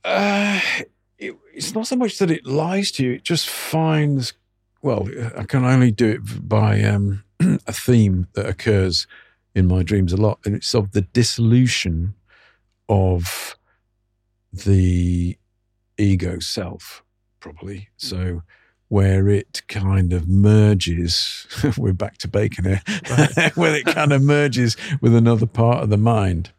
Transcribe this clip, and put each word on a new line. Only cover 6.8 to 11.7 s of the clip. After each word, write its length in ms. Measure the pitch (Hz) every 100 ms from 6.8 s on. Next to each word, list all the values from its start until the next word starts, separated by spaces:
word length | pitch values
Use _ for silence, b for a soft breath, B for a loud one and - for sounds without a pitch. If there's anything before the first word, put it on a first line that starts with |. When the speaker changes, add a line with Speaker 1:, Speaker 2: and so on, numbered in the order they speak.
Speaker 1:
um, 400 | 104 101 101 98 _
<clears throat> 80 | _
a 320 | 175 151 -
theme 560 | 107 - 123 104 92 87
that 120 | - 98
occurs 600 | 101 - 101 92 85 - B B B _ -
in 120 | 90
my 140 | 92
dreams 280 | 82 101 90
a 60 | 95
lot, 220 | 107 -
and 120 | - 101
it's 200 | - 120
of 160 | 98
the 100 | 104
dissolution 1120 | 92 120 117 - 113 120 127